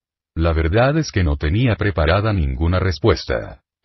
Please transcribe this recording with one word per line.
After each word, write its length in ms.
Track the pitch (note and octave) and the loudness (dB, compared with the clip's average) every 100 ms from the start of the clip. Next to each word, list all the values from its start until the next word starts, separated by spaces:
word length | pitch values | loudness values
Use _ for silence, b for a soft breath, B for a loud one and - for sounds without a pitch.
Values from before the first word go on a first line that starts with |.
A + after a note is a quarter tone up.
| _ _ _ - | _ _ _ -2
La 180 | E2 | 0
verdad 460 | D#2+ D#2+ G#2 C3 D#3 | 2 2 2 2 0
es 120 | D3+ | -2
que 120 | G2+ | 0
no 120 | E2+ D2 | 0 0
tenía 420 | D#2 G2+ B2+ G2+ | 0 0 0 0
preparada 540 | G2+ F#2+ D2+ F#2+ A2 | -2 0 2 2 0
ninguna 460 | G2+ C#2 B1+ E2 F#2 | 0 -2 0 0 0
respuesta. 840 | F#2 - A2+ D#2+ - A#1 G1+ - _ _ | -2 0 0 0 0 -6 -6 -16 _ _